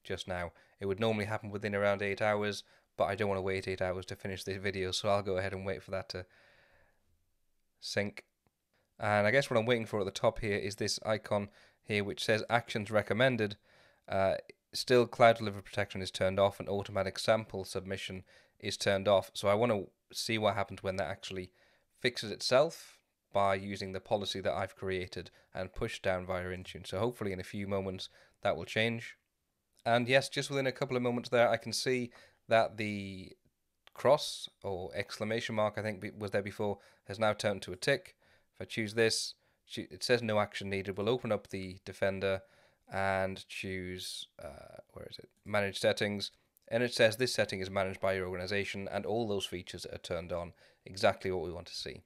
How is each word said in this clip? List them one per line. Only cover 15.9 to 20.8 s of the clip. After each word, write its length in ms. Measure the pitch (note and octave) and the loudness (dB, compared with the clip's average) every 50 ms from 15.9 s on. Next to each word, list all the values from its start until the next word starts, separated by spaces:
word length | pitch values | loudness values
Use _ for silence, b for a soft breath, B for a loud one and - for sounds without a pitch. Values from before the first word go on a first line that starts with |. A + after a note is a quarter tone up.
| - G2+ | -4 -6
is 100 | F#2+ F#2 | -6 -6
turned 280 | - - F#2+ F#2+ F#2+ G2 | -2 0 0 2 4 4
off 200 | G2 G2+ - - | 4 4 4 0
and 100 | - - | -6 -4
automatic 480 | G2+ G2+ F#2+ - G2+ G2 F#2+ F#2+ - - | -2 -4 -4 -2 -2 -2 -2 -2 -4 -2
sample 440 | - - A2 A2 G#2+ - - G2 F#2+ | 2 2 2 2 2 -4 -8 -8 -8
submission 600 | - - F#2+ F2+ F#2+ G2 F#2+ - - F#2+ F#2+ - b b b b b b b | -6 -6 -8 -6 -6 -6 -6 -6 -8 -10 -10 -12 b b b b b b b
is 180 | - G#2 F#2+ | -6 -6 -4
turned 300 | - - G#2+ G2 G2 F#2+ | 0 2 2 2 4 6
off. 240 | G#2 G2+ F#2+ F2+ - _ | 6 6 6 6 2 _
So 140 | - - | 0 4
I 80 | G2+ G2+ | 4 4
wanna 280 | G#2+ A#2 A#2+ A2 G2+ F2+ - _ _ _ _ - | 6 4 4 2 0 -2 -6 _ _ _ _ -8
see 240 | - - - A2+ | -8 -2 -2 0
what 180 | A2 G#2+ G#2 G2 | 2 2 2 2
happens 280 | G2 G2 - G2 F#2+ | 2 -2 -4 -6 -4